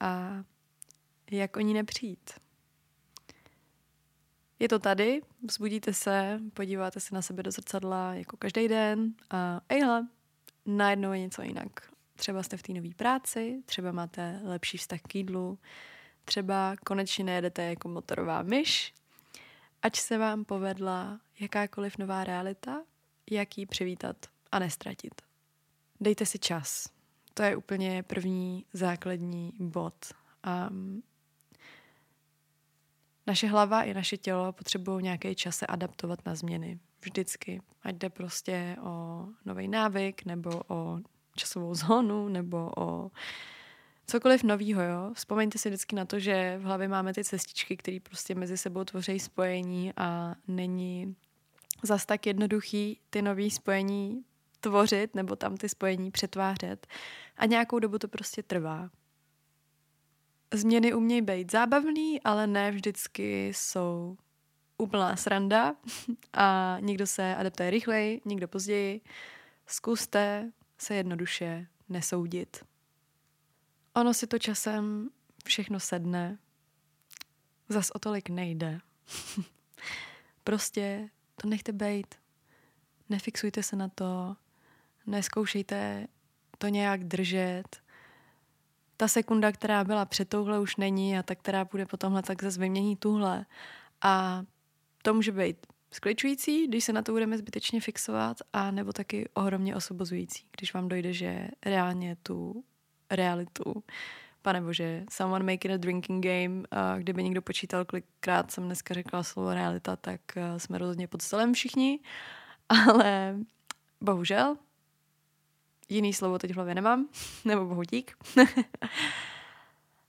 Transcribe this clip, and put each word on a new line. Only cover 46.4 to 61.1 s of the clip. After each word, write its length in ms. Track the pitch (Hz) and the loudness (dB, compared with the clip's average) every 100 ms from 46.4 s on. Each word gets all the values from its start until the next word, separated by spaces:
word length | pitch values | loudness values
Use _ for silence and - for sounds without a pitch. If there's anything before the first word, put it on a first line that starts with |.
| 180 185 | 2 -2
v 40 | |
hlavě 260 | 190 190 190 | -2 -2 0
máme 260 | 196 185 | 0 0
ty 100 | 190 | -2
cestičky, 520 | 208 190 - - - 185 | -4 -4 -4 -6 -4 -4
které 220 | - 185 | -6 -8
prostě 320 | - 180 - | -10 -10 -6
mezi 240 | 185 180 185 | -4 -4 -4
sebou 260 | 185 180 | -4 -4
tvoří 360 | 190 185 185 190 | -4 -4 -4 -4
spojení 720 | - - 185 180 180 180 185 - | -4 0 0 0 -2 -2 -4 -2
a 380 | 175 170 170 175 - | -2 -2 -6 -8 -6
není 680 | 185 180 180 180 180 190 185 _ _ _ _ _ - | -4 -2 -4 -4 -6 -8 -10 _ _ _ _ _ -4
zas 240 | 214 202 - | 2 2 2
tak 200 | 208 214 | 0 0
jednoduchý 760 | 196 208 214 - 208 208 214 _ | 2 2 2 0 -2 -2 -4 _
ty 120 | 208 | 0
nový 280 | 202 196 208 | 0 2 0
spojení 720 | - - 196 196 202 196 240 - _ _ _ | 0 0 2 2 0 -2 -6 -10 _ _ _
tvořit 520 | 214 202 214 202 214 | 4 6 8 6 2
nebo 220 | 196 185 202 | 0 -2 -2
tam 200 | 202 190 | -2 -2
ty 120 | 208 | -4
spojení 420 | - 190 185 190 | -2 0 0 -2
přetvářet. 760 | - 190 190 190 196 180 196 - - - - - - | -2 -4 0 0 0 -4 -8 -12 -16 -14 -16 -18 2
A 100 | 220 | 4
nějakou 320 | 233 233 240 | 6 4 2
dobu 200 | 220 208 | 0 0
to 100 | 202 | -4
prostě 340 | - 208 - | -6 -8 -8
trvá. 480 | 202 180 156 160 180 - _ _ _ _ _ _ _ _ _ _ _ _ _ _ _ | -4 -2 -2 -4 -8 -14 _ _ _ _ _ _ _ _ _ _ _ _ _ _ _
Změny 400 | 214 220 233 233 | 2 6 8 6
umějí 280 | 233 226 | 6 4